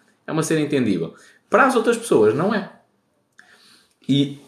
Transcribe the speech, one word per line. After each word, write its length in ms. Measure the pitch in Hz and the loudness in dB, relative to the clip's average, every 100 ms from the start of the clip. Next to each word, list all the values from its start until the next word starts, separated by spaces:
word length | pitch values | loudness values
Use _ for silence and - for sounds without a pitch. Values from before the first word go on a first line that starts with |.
| _ _ - | _ _ -8
é 60 | |
uma 100 | 151 | -6
cena 200 | 147 160 | -2 -2
entendível. 520 | 143 139 113 87 80 - - _ - | 0 0 0 -2 -4 -12 -20 _ -2
Para 200 | 214 262 | 2 2
as 80 | 240 | 2
outras 220 | 226 233 | 0 -2
pessoas, 360 | - 139 107 | 2 2 4
não 180 | 123 185 214 | 2 -2 -4
é. 160 | - - _ _ _ _ _ _ _ _ _ _ _ _ - | -6 -16 _ _ _ _ _ _ _ _ _ _ _ _ -4
E 300 | 139 143 - | -2 -2 -6